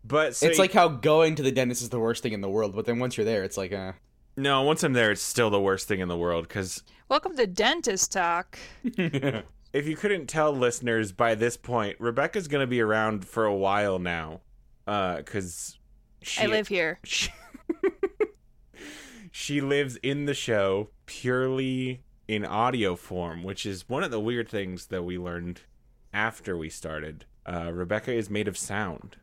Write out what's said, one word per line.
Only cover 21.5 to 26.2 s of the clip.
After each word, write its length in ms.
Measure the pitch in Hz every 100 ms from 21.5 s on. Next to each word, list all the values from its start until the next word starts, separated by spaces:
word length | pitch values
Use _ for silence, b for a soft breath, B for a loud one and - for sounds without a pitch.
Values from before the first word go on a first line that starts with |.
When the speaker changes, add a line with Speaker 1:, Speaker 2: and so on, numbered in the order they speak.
| 131 131 127 127 127 - - -
Speaker 1:
in 160 | 107
audio 500 | 104 104 123 127 98
form, 480 | 87 - 90 87 85
which 240 | 92 98 107
is 220 | 92 -
one 160 | 131
of 60 | 180
the 100 | 113
weird 280 | 107 120 113
things 380 | 107 95 90 -
that 160 | 95
we 160 | 90 90
learned 440 | 90 87 87 87 _ _ _ _ -
after 440 | 104